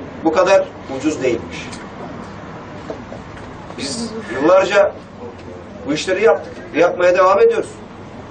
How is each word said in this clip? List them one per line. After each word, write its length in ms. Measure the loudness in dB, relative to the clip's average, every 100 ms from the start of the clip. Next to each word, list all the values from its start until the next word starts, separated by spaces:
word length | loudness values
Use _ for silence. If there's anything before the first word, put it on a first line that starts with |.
| -12 -4
Bu 80 | 0
kadar 320 | 4 6 6 4 -6 -10 -4
ucuz 240 | -2 0
değilmiş. 360 | 0 0 -4 -12 -12 -12 -14 -12 -12 -12 -14 -14 -14 -14 -14 -12 -10 -12 -12 -14 -14 -14 -14 -14 -14 -8
Biz 320 | -8 -6 -6 -8 -8
yıllarca 580 | 0 6 6 6 4 4 0 -14 -16 -14 -14 -16 -16 -16 -10 -4
bu 60 |
işleri 320 | -2 0 4
yaptık 280 | 4 4 -2 -14 -4
ve 60 | 2
yapmaya 340 | 4 6 4
devam 260 | 6 6 8
ediyoruz. 300 | 6 4 -2 -10 -16 -16 -16 -16 -16